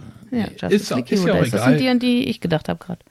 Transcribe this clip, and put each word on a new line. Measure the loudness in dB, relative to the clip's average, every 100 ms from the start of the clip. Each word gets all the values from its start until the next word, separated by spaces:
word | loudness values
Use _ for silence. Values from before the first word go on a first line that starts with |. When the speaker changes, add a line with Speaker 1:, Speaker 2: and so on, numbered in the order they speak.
| -20 -20 -6
Speaker 1:
Ja, | -4 -4
Speaker 2:
Ist | -6
Speaker 1:
Justice | 0 0 2
Speaker 2:
auch, | -4
Speaker 1:
League | -2
Speaker 2:
ist | 0 2
Speaker 1:
Hero |
Speaker 2:
ja | 2
auch |
Speaker 1:
Dice, | 0
das | 2 2
sind |
Speaker 2:
egal. | 4
Speaker 1:
die, | 2
an | 2
die | 2 0 0
ich | -4
gedacht | -2 -2 -2
hab | -8
grad. | -10 -14 _